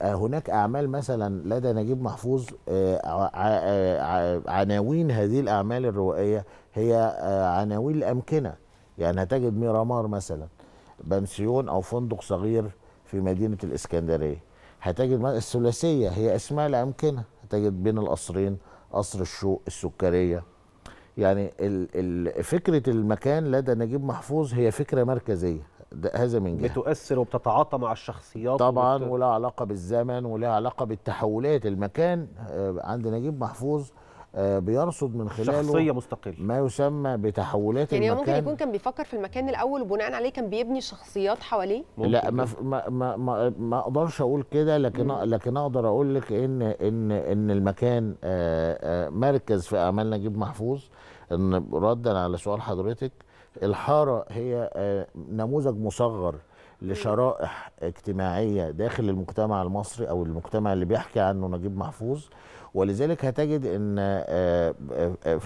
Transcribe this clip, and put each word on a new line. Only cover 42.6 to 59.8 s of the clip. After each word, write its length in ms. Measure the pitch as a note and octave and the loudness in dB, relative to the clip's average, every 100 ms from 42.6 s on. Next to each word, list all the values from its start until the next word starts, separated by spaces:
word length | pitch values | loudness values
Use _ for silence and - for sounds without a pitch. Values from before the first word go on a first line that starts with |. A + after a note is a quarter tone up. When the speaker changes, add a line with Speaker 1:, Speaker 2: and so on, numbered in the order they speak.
Speaker 1:
ما، 260 | B2+ C3+ - | -2 -2 -2
ما، 280 | B2+ B2+ G#2+ | -2 -2 -2
ما، 360 | B2 A2 A#2+ G#2 | -2 0 0 0
ما 200 | A#2 A#2+ | -2 -2
أقدرش 420 | G#2+ C3+ E3 - | 0 0 0 0
أقول 240 | C3 C#3+ B2+ | 0 0 0
كده، 280 | D3 D#3 D3+ | 0 2 4
لكن 260 | C3 - | 2 0
Speaker 3:
مم. 60 | C3 | 0
Speaker 1:
أ-، 140 | C3+ | 0
لكن 320 | G#2+ A2+ B2 C3 | 0 0 0 -2
أقدر 320 | C#3+ B2+ A2+ | 0 2 4
أقول 260 | G#2+ C#3+ | 4 4
لك 180 | C3+ - | 2 0
إن، 300 | G#2+ C3 C3 | 0 0 0
إن، 500 | A2+ - G2+ A2+ A2 | 0 0 0 2 2
إن 380 | G#2 C2+ G2+ G#2+ | 0 2 2 2
المكان، 640 | G2+ G2 G2 B2 A#2+ A2 - | 4 2 2 2 2 0 -4
آه، 540 | E2+ F#2 E2+ E2 E2 D#2+ | -2 0 2 2 0 -2
آه، 280 | - F2 D#2 | -2 -2 -2
مركز 580 | E2 C3+ C#3 - G#2 E2+ | 0 2 2 2 0 2
في 120 | G2+ | 2
أعمال 320 | F2 G2+ A2 | 2 2 0
نجيب 280 | G#2+ G#2 G#2 | -2 -2 -2
محفوظ. 420 | G2 G2 A2+ C#3 - - - - - | -4 -4 -4 -4 -8 -20 -20 -20 -4
إن 320 | F2 F#2+ F#2 C2 | 0 2 2 0
ردًا 460 | D2 G2+ A#2+ A#2+ G2 | 0 2 2 2 0
على 180 | F2 F2+ | 0 -2
سؤال 260 | G#2 G#2 | -4 -4
حضرتك، 500 | - F#2 F#2+ A#2 C3 - - - - - | -4 -4 -4 -4 -6 -10 -20 -20 -20 -4
الحارة 640 | G2+ - - D3+ D3 A#2 - | -2 0 2 4 4 0 -4
هي، 420 | A#2 B2 A#2+ A#2 | -6 -4 -4 -4
آه، 320 | - G2+ G2+ - - C#2+ | -4 -2 -2 -4 -10 -8
نموذج 440 | A2 A2 C#3+ C#3 G#2+ | -4 -2 0 0 0
مصغر 560 | G#2+ - A#2+ A2 F2+ D2+ - - - - | -2 0 0 0 -4 -4 -10 -20 -20 -12
Speaker 3:
مم. 80 | F#2 | -6
Speaker 1:
لشرائح 800 | G2 A#2 G#2+ B2+ - F#2 - - - | -4 0 2 2 0 -4 -8 -14 -8
اجتماعية 880 | E2+ - - F#2+ F#2 F2+ A2 G2+ E2 | -8 -6 -6 -2 -2 0 0 0 -2
داخل 380 | D#2 A2+ - G#2+ | -2 -4 -2 -2
المجتمع 540 | F#2+ F2+ - G#2+ G2+ | -2 -2 -2 0 0
المصري 460 | F2+ G2 | 0 -2